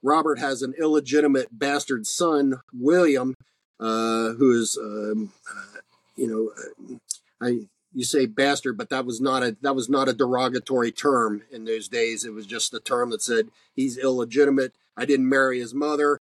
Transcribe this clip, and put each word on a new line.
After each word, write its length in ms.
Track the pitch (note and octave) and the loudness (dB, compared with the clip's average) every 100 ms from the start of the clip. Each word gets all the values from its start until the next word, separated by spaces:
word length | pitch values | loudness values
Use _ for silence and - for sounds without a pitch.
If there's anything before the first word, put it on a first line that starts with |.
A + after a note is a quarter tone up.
| C3 | 2
Robert 320 | D#3 D#3 C3 | 2 2 0
has 240 | C3+ C3 | -2 -4
an 100 | C3+ C#3 | -6 -2
illegitimate 680 | D#3 D3+ C3 D3 D3 C3+ A#2+ | 2 2 2 2 4 2 0
bastard 560 | A2+ C#3 C#3+ - B2+ G#2+ | -4 -2 -2 -2 -4 -4
son, 540 | - F3 D3+ C#3 C3 _ | 0 2 2 2 0 _
William, 640 | B2 B2+ F3 F3 C3+ B2+ C3 _ _ _ _ | -2 2 6 6 4 -2 -8 _ _ _ _
uh, 540 | A2+ A2 A2+ A2+ A2+ A2+ | -4 0 0 0 0 4
who 140 | C3+ A#2+ | 4 6
is, 200 | A2 - | 2 -4
um, 520 | A2 G#2 G#2+ G#2+ G#2 _ - | -6 -6 -4 -4 -6 _ -20
uh, 300 | - - - - _ _ | -18 -18 -20 -20 _ _
you 140 | - B2 | -6 -4
know, 140 | A2 A2 - | -2 -4 -6
uh, 420 | - - - - _ - _ _ | -18 -18 -18 -18 _ -14 _ _
I, 260 | B2 A#2+ G#2 _ _ | -2 -2 -6 _ _
you 120 | C3 | -8
say 220 | B2 D3+ B2+ | -2 0 0
bastard, 520 | G#2+ C#3 C#3+ C3+ A2 | 2 0 0 -2 -6
but 100 | A#2 | -6
that 140 | C3+ | -6
was 160 | B2 A2+ | -6 -2
not 220 | C3 C3 | 0 0
a, 140 | B2 G#2+ | -2 -2
that 120 | C#3 | -2
was 140 | C3+ A#2 | -2 0
not 200 | C3+ C3+ | 2 2
a 40 | |
derogatory 800 | A#2+ B2+ B2 B2+ B2+ - C3 A#2 | 2 0 2 0 -2 -2 0 0
term 500 | A2 D3 C3 A2 G#2 - | 0 0 2 2 -2 -8
in 140 | B2 | -14
those 240 | A2 A2+ G#2+ | -6 -6 -4
days. 360 | A#2+ A#2 A2+ | -2 -2 -2
It 80 | A#2 | -10
was 140 | G#2+ G2+ | -12 -10
just 240 | A2+ - | -6 -6
the 100 | A#2 | -6
term 300 | - B2 B2 | -4 -2 0
that 120 | A2 | -4
said, 260 | - A#2 A2+ _ _ | -2 0 0 _ _
"He's 240 | - C3+ B2 | -4 -4 0
illegitimate. 760 | C3+ B2+ A#2 A#2+ C#3+ C3+ C3 _ _ - | 0 0 0 4 4 4 0 _ _ -8
I 100 | B2+ | 0
didn't 220 | C#3 C3 | 2 4
marry 300 | C3+ C3 B2+ | 4 2 0
his 160 | A#2 | -6
mother 440 | B2+ D3 D3 D3 C#3+ | -4 -2 2 2 0